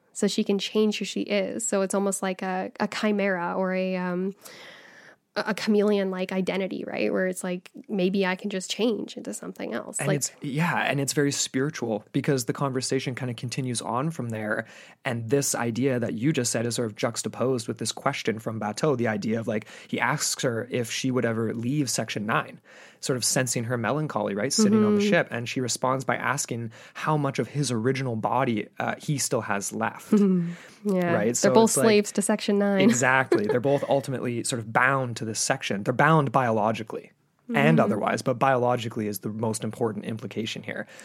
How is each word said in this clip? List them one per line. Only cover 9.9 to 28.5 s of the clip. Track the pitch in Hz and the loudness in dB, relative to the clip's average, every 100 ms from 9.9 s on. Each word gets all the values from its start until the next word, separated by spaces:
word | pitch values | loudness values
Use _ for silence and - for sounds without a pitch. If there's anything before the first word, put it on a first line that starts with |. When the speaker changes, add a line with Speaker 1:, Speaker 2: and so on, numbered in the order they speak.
| - | -4
Speaker 2:
And | 139 | 0
Speaker 1:
Like | - | 0
Speaker 2:
it's, | - - | -2 -6
yeah, | 147 135 170 113 | -6 -2 0 0
and | 101 139 | 0 0
it's | 139 | 0
very | - 143 | 2 2
spiritual | 135 - 131 143 - 117 107 - | 0 -2 -2 -2 -2 -4 -4 -2
because | 139 135 135 120 | -2 0 0 -2
the | |
conversation | - 139 127 - 131 139 120 | -2 -2 -2 -2 -2 -2 -6
kind | 127 | -6
of | 117 | -6
continues | 123 - 127 113 | -6 -4 -4 -4
on | - 120 156 | -2 -2 -2
from | 160 120 | -4 -6
there. | 110 107 117 113 - - - 135 | -4 -2 -4 -4 -16 -20 -8 -4
And | 120 113 | -4 2
this | 139 135 107 | 2 2 0
idea | 120 110 139 123 | -2 0 0 0
that | 110 | 0
you | 107 135 | 0 0
just | 147 120 | 0 0
said | 117 117 | -2 -2
is | 113 | -2
sort | 117 | -4
of | 110 | -2
juxtaposed | 123 - 110 - 123 131 113 | -4 -4 -8 -2 0 0 -4
with | 110 | -6
this | 113 | -6
question | - 135 139 - 107 | -4 -4 -2 -4 -4
from | 113 113 | -4 -4
Bateau, | 104 104 156 123 | -4 0 0 2
the | 113 | 0
idea | 107 107 113 | -2 -2 -2
of, | 117 | -2
like, | 107 - - - | -4 -6 -16 -8
he | - | -2
asks | 120 147 - - | 0 0 -2 -2
her | 139 113 - | -2 -2 -2
if | 127 117 | -4 -4
she | - 131 | -4 -2
would | 127 120 | 0 0
ever | 113 110 113 | -2 -2 -4
leave | 120 151 131 | -2 -2 0
Section | - 113 - 104 | -2 -4 -6 -2
nine, | 143 - - _ - - - | -2 -2 -12 _ -20 -20 -10
sort | - 127 | -4 -2
of | - | 0
sensing | 139 127 127 113 | 0 0 -2 -2
her | 123 | -2
melancholy, | 107 147 151 107 101 101 | 0 0 -2 -2 -2 -2
right? | 123 | -2
Sitting | - 214 214 208 | 2 4 6 4
on | 208 | 4
the | |
Speaker 1:
Mm-hmm. | 202 | 4
Speaker 2:
ship. | 175 - | 2 0
And | 117 120 | -4 -4
she | 135 | -4
responds | 123 - 127 135 131 | -2 0 0 0 -2
by | 117 | -2
asking | 117 139 - 117 117 - - | -2 -2 -4 -6 -8 -12 -18
how | - - 156 | -8 0 0
much | 139 135 | 0 -2
of | 117 | -2
his | 143 139 | -2 -2
original | 117 120 131 131 113 | 0 0 0 -2 -2
body, | 107 120 131 | 0 2 2